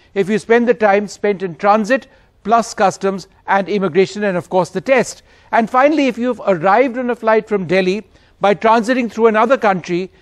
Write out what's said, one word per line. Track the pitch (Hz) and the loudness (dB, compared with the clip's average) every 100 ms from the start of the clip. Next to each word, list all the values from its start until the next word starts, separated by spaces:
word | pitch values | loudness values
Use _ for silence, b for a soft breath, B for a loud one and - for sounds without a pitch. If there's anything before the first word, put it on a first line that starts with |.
| b 196 | b -4
if | 185 | -2
you | 214 | -2
spend | - 233 233 | 2 2 2
the | |
time | 240 214 196 208 | 2 2 2 0
spent | - 208 196 | -4 -4 -2
in | 190 156 | -6 -2
transit, | 202 214 202 262 - b b b | 0 2 2 -2 -4 b b b
plus | - 233 214 | 0 0 0
customs | - 214 - 196 196 - _ - | 0 -2 0 -4 -6 -10 _ -2
and | 196 196 | -2 0
immigration, | 208 190 156 190 208 | -2 0 0 0 -2
and | 208 180 | -4 -4
of | - | -2
course | 185 175 | -2 -2
the | 190 | -4
test. | 180 262 185 - _ b b | 0 0 0 -6 _ b b
And | 233 226 | -2 0
finally, | 254 285 302 269 | 2 2 2 0
if | 226 | -2
you've | 247 220 - | -4 -4 -2
arrived | 185 180 208 269 233 | 0 2 2 2 -2
on | 247 | -6
a | 240 | -4
flight | 220 220 220 | 0 0 0
from | 208 175 | -4 -2
Delhi | 180 185 202 - b b b | -2 0 -2 -8 b b b
by | 196 196 | 0 2
transiting | 220 233 214 254 233 | 2 2 2 -2 -4
through | 220 226 | 0 2
another | 214 233 269 | 4 2 2
country | 220 190 - 175 185 b | 0 -2 -4 -6 -6 b